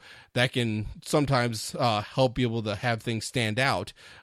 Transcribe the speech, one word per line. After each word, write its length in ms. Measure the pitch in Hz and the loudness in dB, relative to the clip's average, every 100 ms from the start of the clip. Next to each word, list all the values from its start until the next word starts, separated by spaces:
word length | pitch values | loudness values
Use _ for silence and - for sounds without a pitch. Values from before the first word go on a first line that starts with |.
| - - - | -8 -20 -6
that 220 | 123 123 | 0 2
can 320 | 127 117 107 104 - | 2 0 0 -4 -10
sometimes, 720 | - 151 143 131 120 113 - 160 | -2 2 4 2 2 -2 -6 -2
uh, 220 | 123 107 | 0 0
help 340 | 104 - 131 | 0 2 2
be 80 | 117 | 2
able 200 | 123 117 | 0 0
to 120 | 107 | -2
have 280 | 101 127 113 | -2 -2 -2
things 240 | 120 113 - | -2 -4 -2
stand 340 | 127 110 107 | -2 0 0
out 320 | 139 95 101 - - - | 0 0 -4 -12 -20 -20